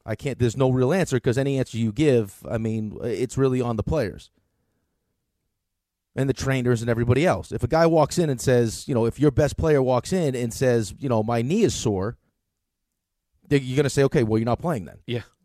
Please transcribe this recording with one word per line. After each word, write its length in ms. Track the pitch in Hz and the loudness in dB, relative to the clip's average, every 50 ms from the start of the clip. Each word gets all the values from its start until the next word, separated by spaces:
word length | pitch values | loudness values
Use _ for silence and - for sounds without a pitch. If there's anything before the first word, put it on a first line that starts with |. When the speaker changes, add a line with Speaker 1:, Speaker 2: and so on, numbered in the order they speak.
| - | -12
Speaker 1:
I 100 | - 110 | -10 -10
can't, 220 | - - 156 - - | -8 -6 -8 -4 0
there's 200 | 123 117 104 131 | -2 0 0 2
no 120 | 135 131 | 0 2
real 240 | 127 127 123 127 170 | 2 2 2 2 2
answer," 260 | 196 170 - 135 120 | 0 0 0 -2 -2
'cause 180 | - 135 117 131 | 0 0 0 0
any 200 | 135 139 139 135 | 0 0 0 -2
answer 200 | 123 - - 113 | -4 -4 -4 -2
you 140 | 113 113 | -2 -2
give, 540 | 104 107 156 147 127 117 110 98 - - - - | 0 2 4 4 4 4 2 0 -8 -16 -12 -8
I 100 | - 113 | -6 -4
mean, 400 | 113 110 110 110 107 107 - - - | -4 -4 -4 -4 -6 -8 -10 -8 -8
it's 340 | 120 110 90 123 120 - 131 | -6 -4 -4 -4 -4 -2 0
really 220 | 135 131 127 127 | 0 0 0 0
on 160 | 120 120 117 107 | -2 -2 -2 -4
the 60 | 101 | -2
players 480 | - 165 156 120 95 - - - _ _ _ _ _ _ _ _ _ _ _ _ _ _ _ _ _ _ _ _ _ _ _ _ _ _ _ _ _ _ _ _ _ _ _ _ _ - | -2 -2 -2 -2 -4 -6 -12 -20 _ _ _ _ _ _ _ _ _ _ _ _ _ _ _ _ _ _ _ _ _ _ _ _ _ _ _ _ _ _ _ _ _ _ _ _ _ -6
and 140 | - 135 139 | -4 -2 -2
the 40 | 131 | -2
trainers 480 | - - 135 131 131 120 120 123 110 | -2 -2 -2 -2 0 2 2 0 0
and 80 | 117 120 | 0 0
everybody 360 | 117 113 120 120 123 131 160 | 0 0 2 2 2 2 4
else. 260 | 180 127 92 - - | 2 0 0 -4 -8
If 120 | - 113 - | -8 -6 -4
a 40 | 123 | 0
guy 180 | 160 160 165 165 | 2 4 4 4
walks 300 | 160 165 147 135 - - | 6 4 2 2 2 0
in 120 | 175 151 | 0 0
and 100 | 135 120 | 0 -2
says, 480 | - 139 127 120 120 113 - - - - | 0 2 4 4 2 0 -2 -6 -6 -4
you 60 | 143 | -2
know, 120 | 117 117 | 0 0
if 140 | 117 - - | 0 0 2
your 120 | 139 156 | 2 2
best 260 | 131 - 151 139 - - | 4 4 0 0 0 -2
player 240 | - 160 151 139 | 0 2 2 2
walks 320 | 131 127 127 123 - - 185 | 2 2 0 0 -2 -2 -2
in 220 | 190 170 143 127 | -2 -2 -2 -2
and 180 | 120 123 117 107 | -2 -4 -6 -4
says, 400 | - 135 127 120 117 110 95 - - | 0 0 2 2 2 0 -2 -8 -8
you 100 | - 139 | -4 -2
know, 140 | 120 110 107 | 0 0 0
"My 180 | 110 120 117 | 0 -2 -2
knee 220 | 117 131 175 226 220 | 0 0 0 2 2
is 100 | 147 - | 2 2
sore," 440 | - - 120 104 92 95 110 123 _ _ _ _ _ _ _ _ _ _ _ _ _ _ _ _ _ _ _ _ _ _ _ _ _ _ - | 0 -2 -2 -2 -2 -4 -6 -8 _ _ _ _ _ _ _ _ _ _ _ _ _ _ _ _ _ _ _ _ _ _ _ _ _ _ 0
they, 120 | 143 143 | 0 0
you're 180 | 131 127 127 139 | 0 0 0 0
gonna 120 | 147 135 | 0 0
say, 140 | - 143 139 | 2 2 2
"Okay, 200 | 135 - 156 120 | 2 2 2 0
well, 140 | 107 110 113 | 2 2 0
you're 80 | 113 | 0
not 140 | 123 117 - | 0 -2 -2
playing 240 | - 170 165 117 87 | -2 -4 -6 -6 -8
then." 140 | 65 - - - - | -12 -16 -18 -12 -8
Speaker 2:
Yeah. 140 | 117 120 107 - _ _ - | -8 -8 -8 -12 _ _ -8